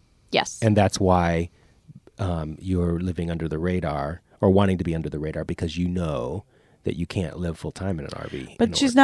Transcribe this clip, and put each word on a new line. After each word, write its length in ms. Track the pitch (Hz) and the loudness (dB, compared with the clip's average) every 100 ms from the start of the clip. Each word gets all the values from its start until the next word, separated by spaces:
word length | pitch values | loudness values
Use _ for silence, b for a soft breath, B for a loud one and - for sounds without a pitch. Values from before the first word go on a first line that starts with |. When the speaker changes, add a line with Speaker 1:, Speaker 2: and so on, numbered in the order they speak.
| _ _ - | _ _ -4
Speaker 1:
Yes. 280 | - - - | -2 -2 0
Speaker 2:
And 140 | 110 104 | 2 4
that's 240 | 98 - | 4 4
why, 500 | 95 90 85 85 87 _ _ _ _ - - - | 4 4 4 0 -2 _ _ _ _ -20 -20 -8
um, 380 | 95 85 78 78 | -4 -4 -6 -10
you're 400 | 95 92 87 85 | -2 0 0 0
living 300 | 92 87 85 | -2 -4 -4
under 180 | 82 80 | -4 -4
the 100 | 78 | -4
radar 600 | 87 90 82 73 71 85 _ - | -2 -2 -2 -4 -4 -8 _ 2
or 100 | 101 | 6
wanting 280 | 95 98 90 | 6 6 2
to 60 | |
be 100 | 82 | 0
under 140 | 80 76 | -2 -4
the 100 | 73 | -4
radar 260 | 76 76 | -6 -6
because 320 | 78 85 85 80 | -6 -4 -4 -2
you 120 | 90 | -2
know 560 | 90 82 69 62 87 - _ _ _ | 0 -2 -2 -4 -6 -10 _ _ _
that 120 | - 73 | -6 -4
you 100 | 85 | -4
can't 320 | 104 80 - | -4 -6 -4
live 200 | 87 80 | -6 -6
full 140 | 78 | -10
time 260 | - 95 82 | -8 -6 -4
in 60 | |
an 60 | 71 | -6
R 140 | - - | -10 -10
V. 260 | 69 64 - | -10 -12 -4
Speaker 3:
But 100 | 226 | -2
Speaker 2:
in 60 | |
Speaker 3:
she's 160 | 165 277 | 2 2
Speaker 2:
order 60 | 247 | 8